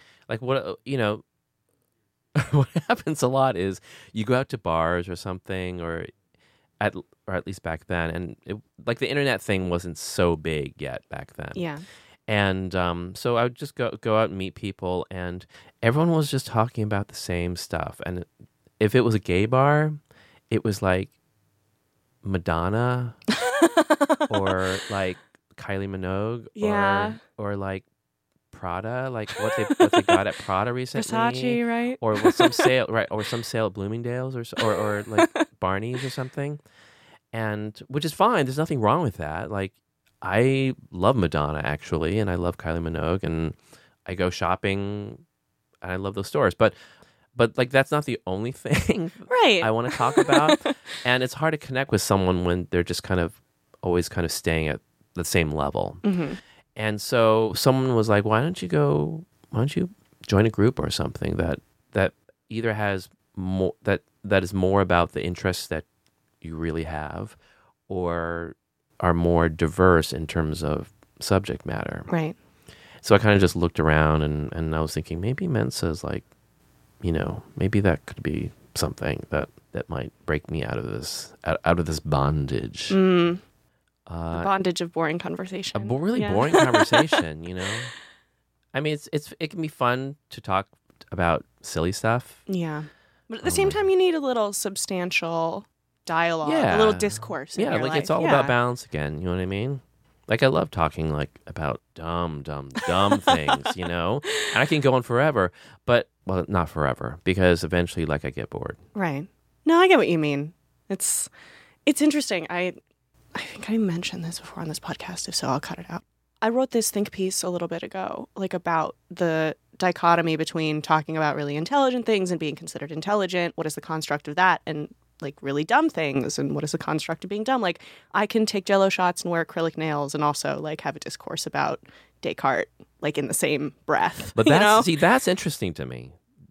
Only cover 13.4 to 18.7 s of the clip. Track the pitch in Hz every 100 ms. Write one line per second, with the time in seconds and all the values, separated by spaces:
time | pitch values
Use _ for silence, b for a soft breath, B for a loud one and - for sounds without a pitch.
13.4 | 123 123 143 - 120 - 117 110 107 95
14.4 | 95 - 101 - 92 90 - 92 90 90
15.4 | - B B - 117 139 170 160 143 135
16.4 | - 113 117 - 107 101 101 - - 87
17.4 | 87 87 - 82 80 - - 90 - _
18.4 | - _ _